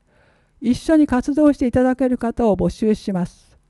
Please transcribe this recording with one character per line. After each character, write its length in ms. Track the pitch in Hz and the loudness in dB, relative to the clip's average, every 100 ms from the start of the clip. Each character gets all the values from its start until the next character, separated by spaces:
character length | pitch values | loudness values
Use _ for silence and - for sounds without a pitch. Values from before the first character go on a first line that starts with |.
| _ _ _ _ _ - | _ _ _ _ _ -8
一 140 | 233 247 | -4 -2
緒 200 | - 311 | 2 2
に 100 | 294 | 2
活 280 | 254 294 | 0 -2
動 180 | 285 294 | 2 2
し 60 | 269 | 2
て 80 | 247 | 0
い 60 | |
た 100 | 254 | 0
だ 140 | 254 254 | 0 0
け 120 | 254 | -2
る 80 | 247 | -2
方 320 | 226 - 226 | -4 -2 0
を 80 | 185 | 0
募 120 | 180 | -2
集 260 | - 220 | -2 -2
し 180 | 214 - | -2 -4
ま 140 | 185 180 | -6 -6
す。 320 | - _ _ | -10 _ _